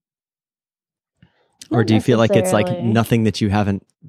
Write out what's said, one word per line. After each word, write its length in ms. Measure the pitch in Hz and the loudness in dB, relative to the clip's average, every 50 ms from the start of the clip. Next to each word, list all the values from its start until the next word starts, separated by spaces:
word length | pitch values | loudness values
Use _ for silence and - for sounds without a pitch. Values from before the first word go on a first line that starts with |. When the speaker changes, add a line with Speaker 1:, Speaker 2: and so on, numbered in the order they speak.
| _ _ _ _ _ _ _ _ _ _ _ _ _ _ _ _ _ _ _ _ _ _ _ _ _ _ _ _ _ _ _ _ - _ | _ _ _ _ _ _ _ _ _ _ _ _ _ _ _ _ _ _ _ _ _ _ _ _ _ _ _ _ _ _ _ _ -12 _
Speaker 1:
Or 80 | - 120 | 0 0
Speaker 2:
Not 80 | 113 101 | 2 2
Speaker 1:
do 60 | 110 | 2
you 60 | 107 | 0
feel 160 | - - 123 110 | 2 2 2 2
like 180 | 117 107 101 | 2 2 2
it's, 160 | - - - - | 0 0 0 0
like, 120 | 107 104 - | 0 0 -2
Speaker 2:
necessarily. 240 | - - 120 117 110 | -4 -4 -2 -2 0
Speaker 1:
nothing 300 | 117 113 - 123 117 110 | 0 0 0 0 0 0
that 180 | 110 98 - | -2 -2 -2
you 80 | 113 104 | -4 -2
haven't, 360 | 95 107 104 101 101 95 - _ _ _ _ | 0 0 0 -2 -2 -6 -8 _ _ _ _